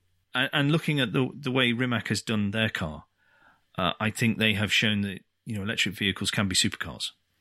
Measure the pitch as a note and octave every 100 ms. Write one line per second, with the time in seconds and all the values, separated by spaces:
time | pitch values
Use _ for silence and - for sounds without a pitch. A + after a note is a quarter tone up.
0 | _ _ _ B2 C3+ D3+ C#3+ D#3+ - D3
1 | C3 D3+ B2+ B2+ C3 C3 B2 A#2 B2+ A#2
2 | - G#2+ - A2 G2+ A2 A2 - E2 D2
3 | - _ _ _ _ _ _ - F2+ -
4 | A2 - A#2 G#2 A2 G2 G#2+ - A2 G#2
5 | G2+ F#2 - _ - G#2 G2 A#2 - A2+
6 | G2+ F#2 G2 - G2+ F#2 G#2 - E2 B2
7 | - - _ _